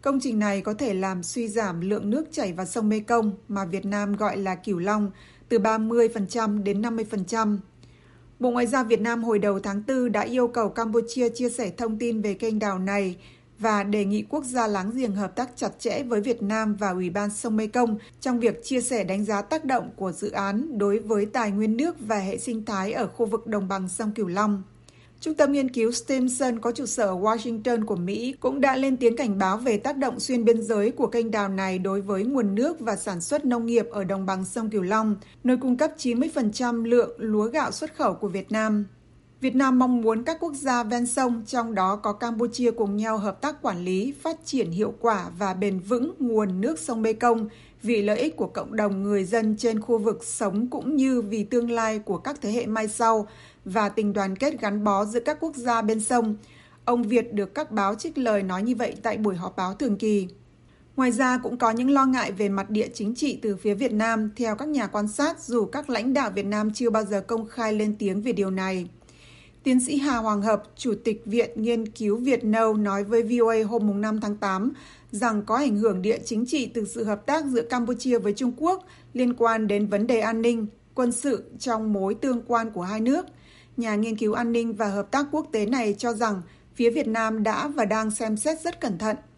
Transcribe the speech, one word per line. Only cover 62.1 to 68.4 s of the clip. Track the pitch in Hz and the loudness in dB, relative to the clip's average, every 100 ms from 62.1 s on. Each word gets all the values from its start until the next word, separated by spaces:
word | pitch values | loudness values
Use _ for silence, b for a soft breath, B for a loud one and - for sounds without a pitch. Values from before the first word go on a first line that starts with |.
| 254 220 | 2 -2
về | 190 202 | -2 -2
mặt | 196 202 | 0 -2
địa | 214 - | -2 -2
chính | - 208 247 | -2 -4 -2
trị | 294 208 | -2 -2
từ | 220 190 | -4 -2
phía | 214 | -2
Việt | 202 262 | 0 0
Nam, | 214 226 226 214 214 | 2 0 0 -2 -2
theo | 233 214 | -2 -2
các | 294 | -2
nhà | 294 208 | -2 0
quan | 208 208 | -2 -2
sát, | 214 294 320 | 0 0 0
dù | - 240 202 | -2 0 0
các | 277 294 | -2 -2
lãnh | 233 240 | -2 2
đạo | 277 240 190 | 2 0 -2
Việt | 196 | -2
Nam | 214 214 | 0 0
chưa | 214 240 | 0 2
bao | 220 208 | 2 0
giờ | 202 | -2
công | 196 226 220 | -2 -4 -4
khai | - 220 | -4 -2
lên | 214 214 208 | 0 0 0
tiếng | 202 190 | -2 -2
về | 226 | -2
điều | 208 | 0